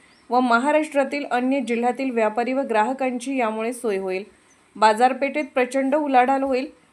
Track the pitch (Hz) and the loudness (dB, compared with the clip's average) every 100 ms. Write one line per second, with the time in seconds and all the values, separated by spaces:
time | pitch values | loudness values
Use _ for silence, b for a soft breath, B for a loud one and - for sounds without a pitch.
0 | B B - 247 247 233 285 302 302 285 | B B -2 0 2 2 2 0 0 -2
1 | 269 285 - 247 254 277 226 233 240 240 | -2 -4 -4 -2 0 -2 -2 -2 -2 -2
2 | 269 233 214 226 240 262 226 220 226 262 | -2 0 0 0 -2 -2 0 0 0 -2
3 | 262 247 269 262 220 220 226 240 233 190 | -4 -4 -4 -2 -2 -2 -6 -4 -4 -4
4 | 190 185 214 b b b b 202 220 214 | -4 -6 -8 b b b b 4 4 6
5 | 254 262 277 294 277 262 240 269 269 311 | 2 2 -2 -2 -2 -2 0 0 0 0
6 | 294 254 247 269 269 254 285 b b | 2 4 4 2 0 -2 -4 b b